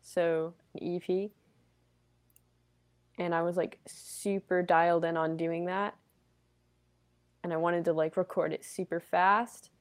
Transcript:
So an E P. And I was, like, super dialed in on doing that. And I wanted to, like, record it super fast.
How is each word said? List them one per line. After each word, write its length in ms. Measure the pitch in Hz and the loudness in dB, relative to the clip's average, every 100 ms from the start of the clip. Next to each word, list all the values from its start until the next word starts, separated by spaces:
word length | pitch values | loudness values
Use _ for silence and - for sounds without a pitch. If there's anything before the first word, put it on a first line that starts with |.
So 520 | - - 170 160 160 170 _ | -4 0 2 0 -2 -8 _
an 100 | - | -10
E 160 | - 175 | -6 -6
P. 320 | - 185 202 _ _ _ _ _ _ _ _ _ _ _ _ _ _ _ _ _ _ - | -2 -2 -2 _ _ _ _ _ _ _ _ _ _ _ _ _ _ _ _ _ _ -6
And 160 | 175 170 | 0 0
I 60 | |
was, 160 | 170 175 | 0 0
like, 220 | 165 - - | -2 -6 -20
super 800 | - - - 202 196 - 180 | -20 -16 -6 -2 -2 0 0
dialed 400 | 180 165 170 170 | 4 4 6 4
in 140 | 165 165 | 2 0
on 180 | 160 160 | 0 0
doing 300 | 165 165 175 | -2 -2 -4
that. 300 | 185 202 - _ _ _ _ _ _ _ _ _ _ _ _ _ _ | -2 -4 -6 _ _ _ _ _ _ _ _ _ _ _ _ _ _
And 80 | 175 | -4
I 60 | 165 | 0
wanted 260 | 170 170 170 | 2 2 2
to, 80 | |
like, 220 | 160 160 175 | 2 0 0
record 380 | 180 - 160 | -2 0 -2
it 100 | 156 | -2
super 380 | - - 185 170 | -10 -8 -6 -6
fast. 680 | - 175 185 208 233 - - _ | 0 2 4 4 0 -10 -20 _